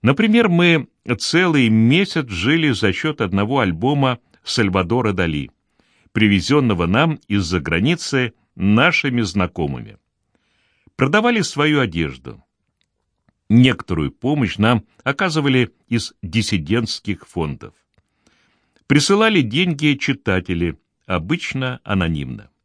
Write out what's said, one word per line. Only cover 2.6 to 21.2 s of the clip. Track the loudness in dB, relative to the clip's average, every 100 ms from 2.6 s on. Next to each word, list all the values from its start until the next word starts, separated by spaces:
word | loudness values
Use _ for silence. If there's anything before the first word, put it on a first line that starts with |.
| 2
за | 0 -2
счёт | -2 -4 -4
одного | -2 -2 -2 0
альбома | 0 0 -2 0 0 -2 _ _
Сальвадора | -8 -2 0 0 0 -2 -2
Дали, | -2 -2 -2 -8 _ _ _ _ _ _
привезённого | 0 4 4 2 2 2 0 0
нам | 2 0 -2 _
из-за | -4 -2 -4
границы | -2 0 0 -2 -2 -2 -2 _ _ -4
нашими | 0 2 2 0 -2 -2
знакомыми. | -2 -2 -4 -2 -6 -6 -12 -20 _ _ _ _ _ _ _ _ _ -2
Продавали | 2 2 2 0
свою | -2 0 0 2
одежду. | 0 -2 -4 -6 -18 -20 _ _ _ _ _ _ _ _ _ _ _
Некоторую | 6 6 2 -4 -4 -4
помощь | -4 -4 -2 -2 0
нам | 0 0 -4 _
оказывали | -6 -4 -2 0 0 2 0 _ _
из | -4 -4 _
диссидентских | -4 -2 0 -2 -2 -2 -2 -8 -8 -10 -8
фондов. | -6 -6 -8 -16 _ _ _ _ _ _ _ _ _ _ _ _
Присылали | 2 4 2 4 2
деньги | 0 0 -2 0 0 0
читатели, | -2 -4 -2 -2 -2 -4 -4 -6 _ _ -6
обычно | -6